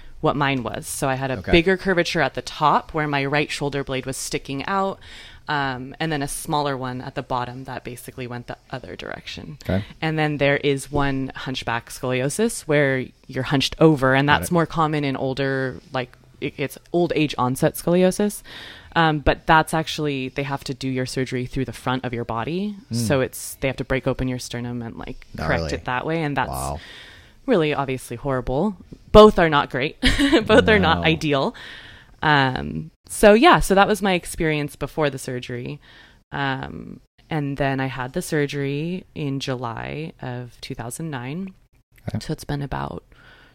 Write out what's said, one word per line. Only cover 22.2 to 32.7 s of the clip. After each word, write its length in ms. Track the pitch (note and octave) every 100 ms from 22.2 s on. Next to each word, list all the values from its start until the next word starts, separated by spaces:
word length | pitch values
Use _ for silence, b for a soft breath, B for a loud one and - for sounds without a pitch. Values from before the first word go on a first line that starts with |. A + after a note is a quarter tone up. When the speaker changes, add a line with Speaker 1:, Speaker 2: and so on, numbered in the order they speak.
Speaker 1:
body. 520 | A#2+ A2+ A#2 F3 G#3 G3+ -
Speaker 2:
Mm. 40 | A#2
Speaker 1:
So 240 | A2+ C#3
it's, 340 | B2+ - - -
they 80 | C3+
have 80 | B2+
to 60 |
break 220 | C#3 C3 C3+
open 220 | B2+ C3
your 100 | B2
sternum 440 | - A#2+ A#2+ A#2+
and, 140 | A#2 -
like, 300 | - - - -
correct 240 | D#3 A#2+
Speaker 2:
Gnarly. 120 | D#2+
Speaker 1:
it 100 | - -
that 200 | B2+ -
way. 160 | E3
And 140 | D3+ C3+
that's 140 | B2+
Speaker 2:
Wow. 280 | C2 C2+ C#2+ B B B B B B -
Speaker 1:
really 280 | G#3+ D#3
obviously 420 | C#3+ C3+ C3 - A#2
horrible. 600 | C#3+ C3 A#2+ C3 G3+ F#3 - - -
Both 260 | G#3+ G#3+ G3+
are 80 | E3
not 180 | C#3+ -
great. 260 | C3 C#3 -
<laughs> 460 | B3+ - C#4 C#4 G#3
Both 220 | A#3 F3
are 100 | G#3+
not 200 | D#3+ E3
Speaker 2:
No. 60 |
Speaker 1:
ideal. 500 | D#3+ D#3+ D#3 C#3 E3 - B B B B B B
Um, 680 | - C#3+ C3+ B2+ -